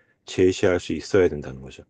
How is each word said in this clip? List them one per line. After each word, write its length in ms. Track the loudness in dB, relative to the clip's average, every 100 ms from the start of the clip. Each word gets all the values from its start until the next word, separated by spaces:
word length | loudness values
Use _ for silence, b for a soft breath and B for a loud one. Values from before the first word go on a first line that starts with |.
| _ _ -8
제시할 540 | 2 2 4 2 0
수 140 | -2
있어야 340 | -8 0 2 2
된다는 320 | 0 -10 -14
거죠. 220 | -16 -20 -20